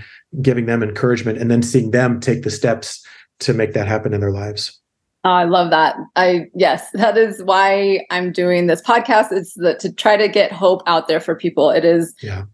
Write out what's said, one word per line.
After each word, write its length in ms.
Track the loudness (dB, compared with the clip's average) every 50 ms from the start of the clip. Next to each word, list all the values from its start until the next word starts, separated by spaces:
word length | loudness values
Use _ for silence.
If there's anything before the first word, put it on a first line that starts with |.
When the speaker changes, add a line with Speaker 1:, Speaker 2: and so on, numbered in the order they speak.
| -12 -18 -20 -20 _ _ -8 -2
Speaker 1:
giving 240 | 0 0 0 0 0
them 180 | -2 0 -2 -2
encouragement 560 | -4 -4 -2 0 0 0 0 -2 -4 -4 -2
and 100 | 0 0
then 140 | 2 2 0
seeing 280 | 2 0 0 0 2
them 280 | 0 0 0 0 -2 -2
take 240 | -2 -2 -2 -2 -2
the 80 | -6
steps 520 | -6 -2 -2 -2 -2 -2 -6 -14 -16 -16 -20 -20 -20 -20 -20 _ _ -8
to 140 | -4 -2 -2
make 200 | 0 -2 -2 -2
that 140 | -4 -2
happen 260 | -2 -2 -2 -2 -4 -4
in 60 | -2
their 140 | -2 -2 -4
lives. 460 | -4 -6 -10 -10 -10 -12 -12 -14 _ _ _ _ _ _ _ _ _ -2
Speaker 2:
Oh, 80 | 0
I 140 | 2 2 2
love 260 | 2 2 2 2 2
that. 240 | 2 2 2 2 0 -4 -10 -6 -2
I, 300 | 0 2 2 2 0 -2 -4 -2
yes, 380 | 0 2 2 2 -2 -6 -8
that 260 | -4 0 0 2 4
is 240 | 2 2 0 0 -6 -2
why 600 | 0 2 4 4 4 2 2 2 0 0 -2 -2 -4
I'm 220 | -6 -4 -4 -4 -2
doing 340 | -2 0 2 2 2 2
this 140 | 2 0 0
podcast, 500 | 2 2 2 2 2 2 2 2 2 2
is 220 | -2 -6 -6 -6 -8
that 240 | -2 0 0 0 0
to 120 | -4 -10
try 260 | -6 0 2 2 4
to 100 | 4 2
get 240 | 2 2 2 0 0
hope 320 | 0 0 2 2 2 2 0
out 220 | 0 0 0 0
there 140 | 0 -2 -2
for 120 | -2 -4 -6
people. 380 | -4 -4 -4 0 2 2 2
It 140 | 2 4 4
is 280 | 4 4 2 0 -2 -8 -14
Speaker 1:
Yeah. 220 | -12 -10 -10 -10 -10 -14